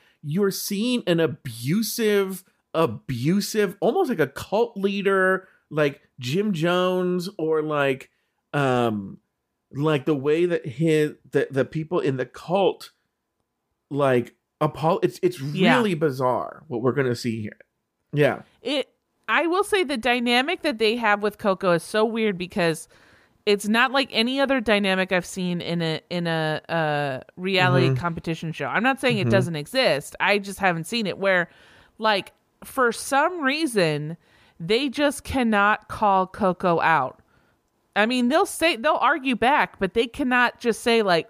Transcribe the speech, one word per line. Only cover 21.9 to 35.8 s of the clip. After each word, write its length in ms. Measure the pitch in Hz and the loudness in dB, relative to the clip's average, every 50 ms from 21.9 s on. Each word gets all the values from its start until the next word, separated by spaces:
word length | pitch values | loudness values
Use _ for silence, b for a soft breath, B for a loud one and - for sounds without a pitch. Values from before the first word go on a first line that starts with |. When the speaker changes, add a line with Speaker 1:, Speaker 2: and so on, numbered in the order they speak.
| - 214 220 | 0 0 0
Speaker 2:
weird 320 | 233 214 233 220 214 196 170 | 0 0 0 0 0 -2 -2
because 500 | 185 175 - 208 175 165 160 151 - - b b b b b b b b b b - - | -6 -6 -4 -2 0 0 0 -2 -6 -18 b b b b b b b b b b 0 0
it's 200 | 202 202 202 208 | 0 0 2 0
not 240 | 220 226 247 262 | 2 2 2 2
like 180 | 240 277 277 - | 2 0 -2 0
any 280 | - - 226 247 262 277 | 0 -2 0 0 0 0
other 220 | 277 262 269 262 | 0 2 0 0
dynamic 500 | 214 233 214 202 202 196 190 185 185 185 | 2 2 2 2 2 2 0 0 0 0
I've 140 | 196 180 175 | 0 -2 -2
seen 340 | - - 196 180 180 175 175 | -4 -6 -4 -4 -2 -4 -4
in 220 | - - 170 175 | -4 -4 -4 -2
a, 200 | 170 160 160 - - - | -2 -2 -4 -4 -6 -6
in 160 | 170 175 175 170 | -6 -4 -4 -2
a, 340 | 165 160 160 156 156 - - - | -2 -2 -2 -2 -4 -4 -6 -4
uh, 520 | 165 165 160 151 147 147 147 143 131 127 - _ - | -4 -2 0 0 0 -2 -2 -4 -4 -8 -10 _ -14
reality 520 | - 180 190 196 185 180 180 180 180 - 131 | -8 -4 -2 2 2 4 4 4 4 4 4
Speaker 1:
Mm-hmm. 80 | 131 | 2
Speaker 2:
competition 560 | 127 143 175 170 170 - 175 165 - - 160 | 0 -2 -4 -6 -6 -6 -6 -6 -6 -6 -8
show. 160 | 156 - 143 123 | -6 -6 -4 -2
I'm 160 | 131 170 220 | -2 0 2
not 160 | 262 269 247 | 0 0 0
saying 160 | - 254 240 208 | 0 0 0 2
Speaker 1:
Mm-hmm. 100 | 180 120 | 2 2
Speaker 2:
it 40 | |
doesn't 240 | 113 - - 175 165 | 4 4 2 2 -2
exist. 600 | 147 147 - - 262 254 202 151 135 147 - - - | -6 -8 -6 -2 0 2 2 2 0 -4 -8 -8 -2
I 180 | - 185 202 208 | 0 0 0 0
just 220 | 196 196 190 - | -2 -6 -6 0
haven't 240 | 196 190 170 165 160 | 0 0 0 0 -4
seen 220 | - 233 240 220 180 | -6 -4 -4 -4 -4
it 100 | - - | -6 -2
where, 320 | 226 196 190 180 170 - b b b b b b b b b - | 0 2 2 2 0 -2 b b b b b b b b b -4
like, 340 | 220 220 214 196 185 - - _ _ _ _ - - | 0 0 0 0 -2 -6 -14 _ _ _ _ -20 -20
for 280 | - - - 254 233 | -8 -2 0 0 0
some 500 | 220 - - - 285 269 294 349 370 359 | 0 -2 -4 -2 0 2 2 0 0 0
reason, 760 | 294 262 277 302 330 285 233 208 175 156 151 147 151 151 165 - b b b b b b b b | -2 0 0 0 -2 -2 2 2 2 2 0 -2 -4 -8 -10 -12 b b b b b b b b
they 280 | 170 165 214 240 285 285 | -4 0 0 0 0 0
just 360 | 233 - 294 285 277 - - | -2 0 0 0 0 -2 -6
cannot 640 | - - 262 247 226 214 202 202 208 214 - | -4 -2 0 0 2 2 2 4 2 2 0